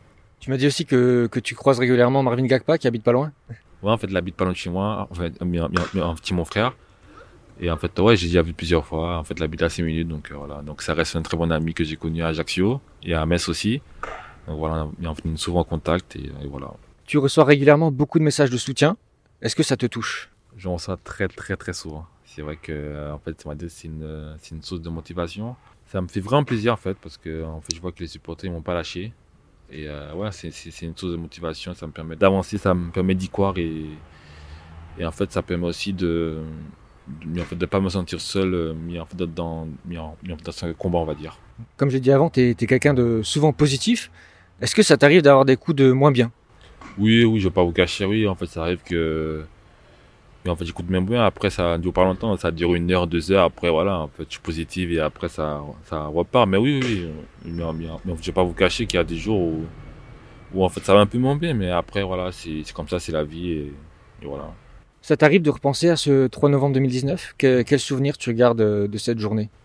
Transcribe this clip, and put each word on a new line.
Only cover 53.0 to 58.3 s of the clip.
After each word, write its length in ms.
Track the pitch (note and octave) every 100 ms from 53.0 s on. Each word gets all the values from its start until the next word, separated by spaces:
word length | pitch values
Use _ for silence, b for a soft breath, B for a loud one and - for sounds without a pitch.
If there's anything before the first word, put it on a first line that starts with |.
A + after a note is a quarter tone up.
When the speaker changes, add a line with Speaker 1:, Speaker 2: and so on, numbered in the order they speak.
| F2
Speaker 2:
deux 260 | E2+ D#2
heures, 120 | G2
après, 260 | E2+ - F2
voilà, 280 | D#2+ F#2+ F#2
en 100 | D2+
fait, 160 | - D2+
je 40 |
suis 80 | -
positif 500 | - D#2+ E2 F#2 F2
et 100 | E2
après, 280 | D2+ - E2+
ça, 340 | - D2+ D2 D2 C#2+
ça 200 | - D#2+ D2+
repart. 420 | D#2+ F2 B2 G#2
Mais 100 | G2
oui, 220 | C3 C#3
oui, 200 | B2 G2+ E2+ D#2 - -
oui, 80 | -
mais, 120 | E2+ E2
mais, 140 | D#2+ E2 D#2+
mais 80 | F#2
en 40 | E2
fait, 60 |
je 40 |
vais 80 | F2+